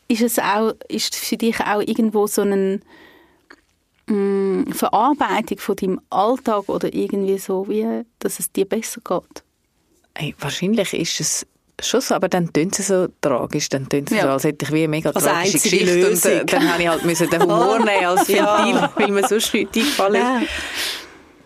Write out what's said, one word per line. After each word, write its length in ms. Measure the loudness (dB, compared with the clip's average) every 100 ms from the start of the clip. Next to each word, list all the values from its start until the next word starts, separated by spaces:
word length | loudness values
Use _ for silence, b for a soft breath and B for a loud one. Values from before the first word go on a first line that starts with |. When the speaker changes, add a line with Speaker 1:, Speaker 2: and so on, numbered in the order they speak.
| -2
Speaker 1:
ist 120 | 0
es 160 | 2 0
auch, 360 | 0 2 0 -2 -6
ist 260 | -6 -6 -6
für 220 | -6 -2
dich 220 | 0 0
auch 180 | 0 0
irgendwo 480 | 0 0 2 2 0
so 140 | 2
ein 400 | 0 2 0 -2 -8 b b b b b b -20 _ _ _ _ -4
mm, 640 | 0 0 0 0 0 -2
Verarbeitung 840 | -2 0 2 2 2 0 -2 -4 -6
von 160 | -4 -2
deinem 260 | -2 -4 -4
Alltag 600 | 0 0 0 0 -2 -2
oder 240 | -4 -2
irgendwie 440 | -2 -2 -2 0 -2
so, 300 | -2 -4 -2
wie, 340 | -2 -2 -4 -8 -8
dass 200 | -8 -6
es 120 | -6
dir 140 | -2 -2
besser 360 | -2 -6 -10
geht? 400 | -4 -4 -6 -20 _ _ _ _ _ _ _ -10
Speaker 2:
Hey, 180 | -10 -8
wahrscheinlich 540 | -8 -4 -2 0 0
ist 260 | -2 -4 -4
es 280 | -4 -4 -8 _ _ -10
schon 180 | -2 0
so, 160 | 0 0
aber 140 | 0
dann 240 | 0 0
tönt 260 | 0 0 -2
es 80 | 0
so 200 | 0 0 -2
tragisch, 480 | 0 0 -2 -4 -2
dann 200 | -4 -2
tönt 200 | -2 0
es 60 | 0
Speaker 1:
Ja. 60 |
Speaker 2:
so, 60 | 2
als 140 | 2 0
hätte 180 | -2 -2
ich 60 |
wie 80 | 0
eine 40 | 0
mega 220 | 0 -2
Speaker 3:
Als 120 | 0 0
Speaker 2:
tragische 300 | 2 0 0
Speaker 3:
einzige 200 | 2 2
Speaker 2:
Geschichte 300 | 4 4 4
Speaker 3:
Lösung. 220 | 2 2
Speaker 2:
und, 100 | 2
äh, 40 | 2
dann 260 | 2 2
habe 80 | 2
ich 40 | 2
halt 160 | 0 0
müssen 240 | 0 2
den 120 | 2
Humor 380 | 2 4 2 2
Speaker 3:
<laughs> 40 | 2
Speaker 2:
nehmen 200 | 2 2
als 220 | 2 2
Ventil, 460 | 2 2 2 2 2
Speaker 3:
Ja. 180 | 0 0
Speaker 2:
weil 160 | 0
mir 160 | 2 2
sonst 260 | 0 0
nichts 240 | -2 -2 0
eingefallen 380 | 0 0 2 2
ist. 60 |
Speaker 3:
Ja. 200 | 2 0 -2 B B B B B B B B B